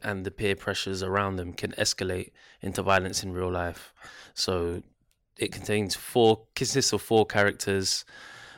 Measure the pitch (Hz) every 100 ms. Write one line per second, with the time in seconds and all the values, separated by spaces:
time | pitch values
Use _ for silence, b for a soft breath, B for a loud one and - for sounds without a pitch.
0 | 107 98 95 - 104 98 - 98 - 95
1 | 92 98 98 92 87 92 - - 107 -
2 | 92 90 - - b b 98 92 95 95
3 | 92 90 95 90 92 90 87 82 - _
4 | B B B - - 92 85 90 - _
5 | _ _ _ - 107 - - 107 101 -
6 | - 123 113 110 - - 131 139 - 104
7 | - 113 104 107 101 98 - 98 92 -
8 | - B B B B